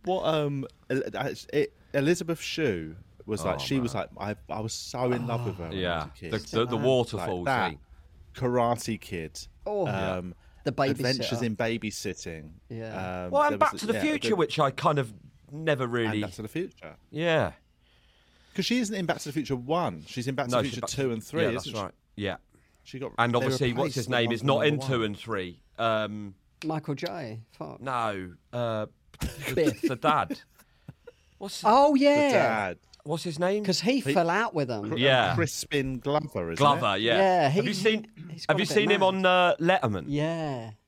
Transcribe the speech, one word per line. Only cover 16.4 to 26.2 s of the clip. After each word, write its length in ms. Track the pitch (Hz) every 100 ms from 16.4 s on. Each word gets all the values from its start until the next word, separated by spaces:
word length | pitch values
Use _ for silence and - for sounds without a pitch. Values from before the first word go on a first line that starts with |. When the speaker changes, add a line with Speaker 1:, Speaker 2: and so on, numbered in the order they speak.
Speaker 1:
the 60 | 110
Future. 480 | 160 185 - 82 78 _
Speaker 2:
Yeah. 420 | 147 170 160 98 - _ _ _ _ _ _ _ _ _
Speaker 1:
'Cause 100 | -
she 140 | 185 240
isn't 140 | 214
in 100 | 208 170
Back 120 | 123
to 100 | 151
the 40 |
Future 220 | 143 127 131
one. 480 | 123 165 160 85 76
She's 200 | - 120
in 60 |
Back 120 | 135 127
to 60 |
Speaker 2:
No, 60 | 123
Speaker 1:
the 60 |
Speaker 2:
she's 100 | 135
Speaker 1:
Future 60 | 113
Speaker 2:
Back 80 | 107
to 60 | 120
Speaker 1:
two 160 | 135
and 100 | 113
three, 200 | - 151
Speaker 2:
Yeah, 60 | -
Speaker 1:
isn't 240 | 113 -
Speaker 2:
that's 60 | 113
Speaker 1:
she? 60 |
Speaker 2:
right. 80 | 95 - _ -
Yeah. 200 | 98 87 _ _ _ _
Speaker 1:
She 140 | - 131
got, 140 | 127 -
Speaker 2:
And 160 | 120
Speaker 1:
they 20 | 120
Speaker 2:
obviously, 320 | 131 131 131
what's 40 | 120
Speaker 1:
replaced 160 | 139 131
Speaker 2:
his 100 | 120
Speaker 1:
the 40 |
Speaker 2:
name 140 | 123 117
Speaker 1:
one 80 |
Speaker 2:
is 60 | 117
Speaker 1:
from 60 | 131
Speaker 2:
not 80 | 139
Speaker 1:
number 20 | 151
Speaker 2:
in 140 | 147
two 120 | 131 127
Speaker 1:
one. 60 |
Speaker 2:
and 140 | 110 101
three. 420 | - 104 90 85 _ -
Um, 560 | 113 110 107 107